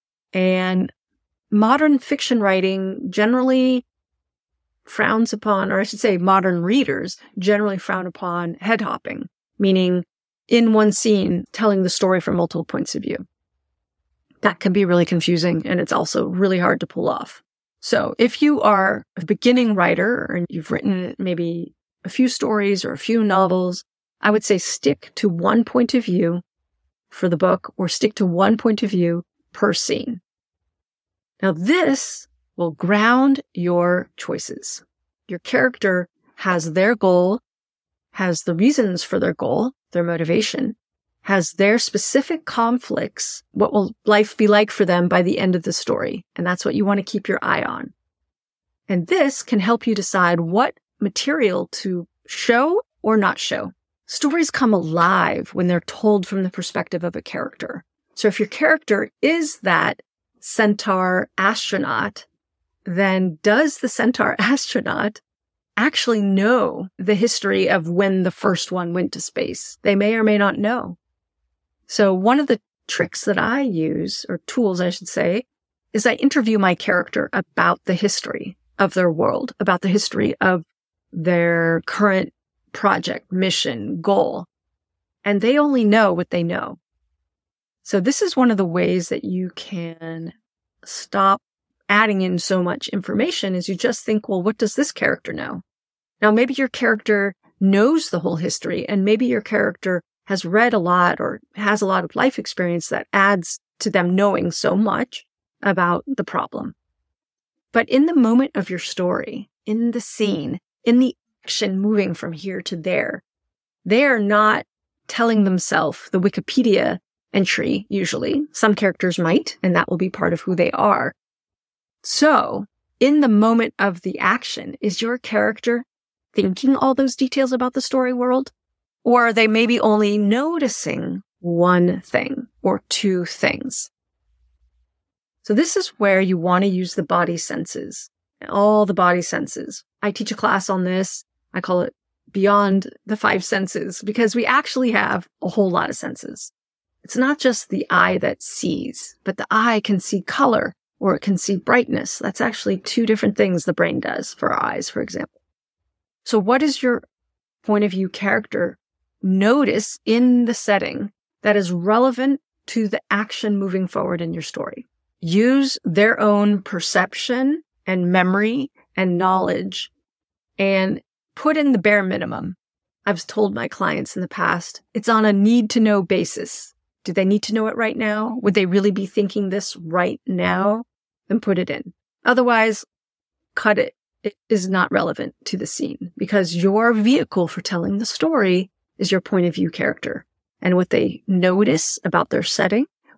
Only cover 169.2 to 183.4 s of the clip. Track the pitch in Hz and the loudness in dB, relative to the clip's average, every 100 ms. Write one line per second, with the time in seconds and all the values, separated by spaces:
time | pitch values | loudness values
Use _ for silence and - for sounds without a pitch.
169.2 | 185 190 180 180 185 - - _ _ _ | 2 0 0 -4 -6 -10 -12 _ _ _
170.2 | _ _ _ - 196 190 190 - - _ | _ _ _ -4 0 0 0 -4 -10 _
171.2 | _ - 302 311 285 233 208 208 190 185 | _ -4 0 2 2 2 2 2 0 -4
172.2 | - - 185 180 _ _ _ _ - 175 | -6 -8 -10 -12 _ _ _ _ -4 -4
173.2 | - - 202 214 - - 185 156 - - | -4 -2 -2 -2 -8 -4 -4 -4 -6 -8
174.2 | 180 - 170 175 - - _ 220 214 220 | -8 -4 -2 -2 -6 -18 _ -6 0 2
175.2 | 214 202 208 240 214 240 220 208 175 190 | 4 4 4 4 2 2 4 2 2 0
176.2 | 165 - - - - _ _ _ - 175 | -2 -6 -10 -12 -18 _ _ _ -6 0
177.2 | 190 208 208 220 220 - 220 - 220 214 | 2 2 0 -2 -2 -2 -4 -2 -2 -2
178.2 | 226 233 202 202 185 196 202 190 196 - | -4 -2 0 2 2 2 2 0 -4 -2
179.2 | 196 208 196 196 185 - 170 175 180 - | -2 -2 -4 -4 -6 -12 -6 -2 -2 -4
180.2 | - 185 180 180 196 220 240 _ _ _ | -6 -2 0 0 0 -2 -6 _ _ _
181.2 | - 214 214 185 175 143 - - _ _ | -4 -2 0 -2 -2 -8 -12 -20 _ _
182.2 | - 247 247 233 220 208 - _ _ _ | 0 2 4 4 2 -2 -8 _ _ _
183.2 | _ _ | _ _